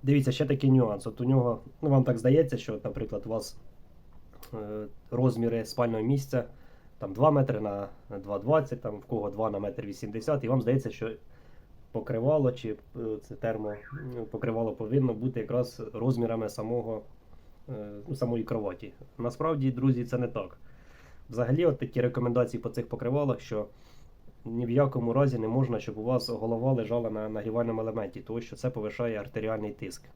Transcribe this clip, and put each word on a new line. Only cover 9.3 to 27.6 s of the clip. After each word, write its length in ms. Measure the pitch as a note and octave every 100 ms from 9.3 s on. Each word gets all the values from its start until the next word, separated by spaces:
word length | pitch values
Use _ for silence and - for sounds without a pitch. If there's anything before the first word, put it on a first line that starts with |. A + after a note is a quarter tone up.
| G2 A2
на 100 | G2+
метр 260 | G2+ - G2+
вісімдесят, 580 | G2 G#2 A2+ A2+ C#3+
і 40 | A#2
вам 140 | C3
здається, 300 | A2 C3+ A#2+
що 200 | - A2+ A2 - - - - - - -
покривало 600 | A#2 - A2+ B2 D3+ C3
чи, 180 | B2 A2
е, 480 | G#2+ - B2+ A2+ G#2+
це 120 | - A2
термо, 380 | A2+ A2 G#2+ G#2 - C#3 C3+ B2
ну, 100 | -
покривало 460 | A2 A2+ A2+ A2+
повинно 420 | - G#2+ C3+ C3
бути 260 | G#2+ B2+ A#2+
якраз 420 | G#2+ A#2+ B2 - A2
розмірами 560 | A2 A#2+ A#2 A#2 A2+ G#2+
самого, 520 | - A2 A#2+ A2 G#2+ - - - - - - -
е, 40 | A#2 G#2 G#2 G#2
ну, 80 | C3+
самої 280 | A#2+ A#2
кроваті. 480 | A2 A2+ G2+ F2+ G#2 - - -
Насправді, 540 | A#2 - D#3+ D#3 C3
друзі, 340 | B2 C3+ B2 A#2
це 120 | B2
не 100 | B2
так. 300 | A2 F#2 - - - - - - - -
Взагалі, 360 | A#2 A#2+ C#3+ E3+
от 120 | C3+
такі 240 | A#2 -
рекомендації 600 | B2 B2 A#2+ A#2+ A#2+ A2+
по 80 | A2+
цих 200 | - A#2
покривалах, 500 | - A#2 C#3+ C#3+ A#2+
що 260 | - G#2+ G#2 - - - - - - - A#2
ні 200 | A#2 B2
в 40 |
якому 440 | B2 C#3 C3+ A#2
разі 240 | A#2+ C#3+ B2
не 100 | A2
можна, 320 | B2 B2+ A2+
щоб 180 | - G#2
у 60 |
вас 260 | A2 B2+ B2
голова 440 | A#2 A2+ A#2 B2+
лежала 360 | C3 A2 A#2 A#2
на 200 | G#2+ G#2+
нагрівальному 520 | G#2+ G#2+ A2+